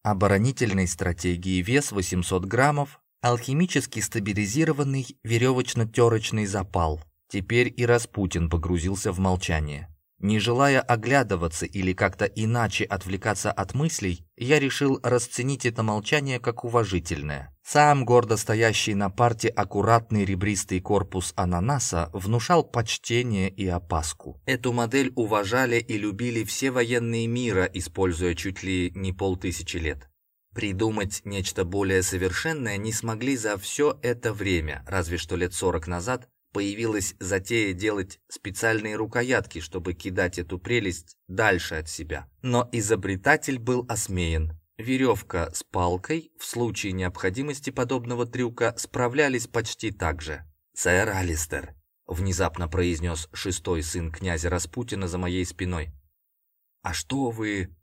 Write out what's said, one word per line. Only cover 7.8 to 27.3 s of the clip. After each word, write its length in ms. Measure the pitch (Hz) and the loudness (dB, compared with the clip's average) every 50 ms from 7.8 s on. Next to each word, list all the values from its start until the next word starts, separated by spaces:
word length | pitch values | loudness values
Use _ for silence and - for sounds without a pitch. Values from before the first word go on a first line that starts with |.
| 120 | 4
Распутин 640 | 117 120 120 117 - - - 101 87 - 87 82 80 | 4 4 4 2 0 -2 0 0 0 2 0 0 2
погрузился 600 | 82 85 80 85 90 87 78 92 98 98 - 110 | 0 0 0 2 0 0 0 0 -2 -2 -2 -2
в 80 | 90 87 | 0 2
молчание. 680 | 95 95 92 92 - - 85 78 76 73 73 71 82 - - _ _ _ _ - | 2 2 2 2 0 0 0 0 0 -2 -6 -8 -12 -14 -18 _ _ _ _ -4
Не 200 | - 101 107 107 | 0 2 2 2
желая 400 | 104 117 120 123 139 143 139 127 | 2 2 4 4 6 6 6 4
оглядываться 840 | - - 120 113 110 120 135 143 127 101 101 87 85 85 80 - - | 4 4 2 2 2 4 4 4 4 2 0 0 0 -2 -2 -4 -6
или 260 | - - 98 92 92 | -4 -2 0 0 0
как-то 320 | 92 - 110 95 92 - 104 | 2 2 2 0 2 0 -2
иначе 640 | 101 - 107 110 110 117 123 117 101 - - 107 | -2 -2 0 0 0 2 2 0 0 0 -2 -4
отвлекаться 680 | - 101 98 - 92 95 95 - 113 104 - - 107 | -2 -4 -4 -4 -4 -6 -2 0 -2 -2 0 0 -2
от 220 | - - 98 - - | -2 -2 -4 -2 -2
мыслей, 520 | 127 151 165 - - 104 92 87 - - _ _ - | -2 0 0 -2 -2 -2 -2 -4 -4 -8 _ _ -6
я 200 | 120 123 147 147 | 0 2 4 4
решил 440 | 139 135 123 - 143 139 135 - - | 4 2 0 2 2 2 2 2 2
расценить 640 | 120 123 120 117 - - - 120 135 139 127 - | 2 2 2 2 0 -4 -4 -2 -2 -2 0 0
это 180 | 123 117 120 113 | -2 0 0 0
молчание 560 | 110 104 107 101 - - 151 139 139 131 123 | 0 0 0 0 0 0 0 2 0 -2 -2
как 240 | - 135 113 - - | -2 -4 -4 -4 -2
уважительное. 880 | 120 113 120 113 95 92 87 80 - - 71 69 76 73 69 67 - - _ | 0 2 2 2 2 2 -2 -2 -2 -4 -4 -4 -4 -6 -6 -8 -12 -16 _
Сам 440 | _ - - 147 147 147 143 139 131 | _ 2 6 6 8 8 8 6 6
гордо 320 | 117 123 123 120 107 113 104 | 6 6 6 6 6 2 0
стоящий 560 | - - 113 110 113 113 104 - - - 107 | 0 0 2 4 4 4 4 2 0 0 0
на 160 | 98 101 98 | 0 0 0
парте 400 | 95 - 123 120 117 113 - 110 | 2 4 4 4 4 2 0 0
аккуратный 760 | - - 101 98 - 101 98 104 117 117 113 - 117 104 98 | 0 0 0 0 0 2 4 6 6 4 4 2 0 2 2
ребристый 560 | 95 98 90 98 98 104 92 - - 95 92 | 2 0 0 0 0 0 -2 -2 -2 -2 -2
корпус 540 | 92 - 104 98 95 - - 95 90 - - | 0 2 2 2 0 0 -2 -4 -4 -2 -2
ананаса 760 | - 98 90 90 87 90 120 147 135 - - - 85 82 - - | 0 0 2 2 2 2 0 0 0 0 0 0 0 -2 -2 -4
внушал 500 | 101 90 98 113 120 117 - 180 165 143 | -6 -2 0 0 2 2 4 4 4 4
почтение 840 | - - 123 117 117 - - - - 117 120 123 123 110 98 92 98 | 2 0 -2 0 0 -2 -6 -4 0 0 0 2 2 2 0 0 0
и 180 | - - 101 92 | -2 -2 -2 0
опаску. 760 | 87 87 - - 87 80 78 - - - - 69 67 - - | 0 0 -2 -2 -2 -2 -2 -2 -6 -10 -12 -16 -16 -8 -4
Эту 260 | - 135 123 117 127 | -4 -2 0 0 0
модель 400 | 120 120 117 113 117 139 139 123 - - | 0 2 2 2 4 2 2 2 0 -2
уважали 600 | 117 104 107 104 101 101 107 127 131 123 117 117 | 0 2 2 2 2 2 2 2 2 4 2 2
и 200 | 113 - 113 104 | 0 0 -4 -2
любили 480 | 101 107 98 98 120 120 117 117 110 | -2 -4 -4 -2 -4 -2 -2 -2 -4
все 260 | 101 - - 131 135 | -4 -4 -2 -2 0
военные 560 | 123 127 120 113 123 120 117 117 117 117 117 | 2 2 2 2 2 0 0 0 -2 -2 -2
мира, 420 | 113 | -2